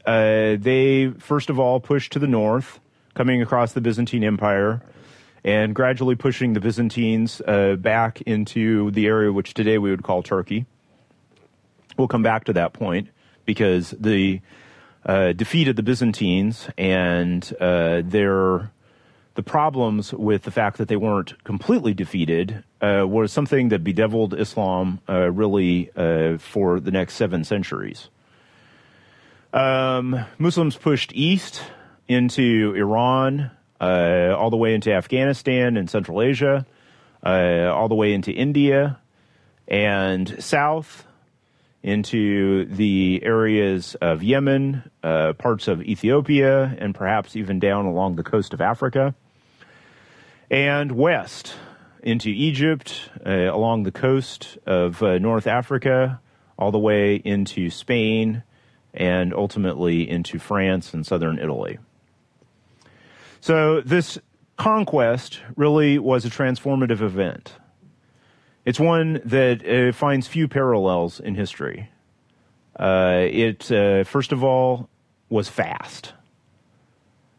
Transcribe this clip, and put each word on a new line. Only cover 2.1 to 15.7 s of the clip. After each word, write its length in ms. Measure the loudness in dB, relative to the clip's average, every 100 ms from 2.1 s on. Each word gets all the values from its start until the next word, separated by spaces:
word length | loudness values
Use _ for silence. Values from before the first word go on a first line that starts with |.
to 80 | -2
the 100 | 0
north, 500 | 2 2 0 -4 -14 _ _ _
coming 280 | -4 0 2
across 300 | 2 0 0
the 80 | 0
Byzantine 420 | -2 0 -2 0
Empire, 600 | 0 2 2 2 2 -2 -8 -20 -20 -20 -20 _
and 320 | 0 0 0
gradually 400 | 0 0 0 0
pushing 380 | 0 0 0 0
the 80 | 0
Byzantines, 800 | 0 0 -2 0 0 2 0 -4
uh, 340 | 0 2 2
back 460 | 2 0 0 0 -4
into 680 | -4 -2 -2 -2 0 2 0
the 140 | 2 2
area 260 | 2 2
which 220 | 0 -4
today 240 | -2 2 2
we 120 | 2
would 140 | -2
call 180 | -2 -2
Turkey. 440 | -2 -4 -2 -6 -6 _ _ _ _ _ _ _ _ _ _ _ _ -2
We'll 120 | 0
come 140 | 2
back 220 | 2 0
to 80 | 0
that 200 | 0 0
point, 360 | -2 -4 -4 -4 _ _ _
because 460 | -4 0 2 2 -2 -4
the, 420 | 0 2 2 -2 -8 -20 -20 -20 -20 _
uh, 280 | -2 2 2
defeat 340 | 0 -2 0
of 80 | 0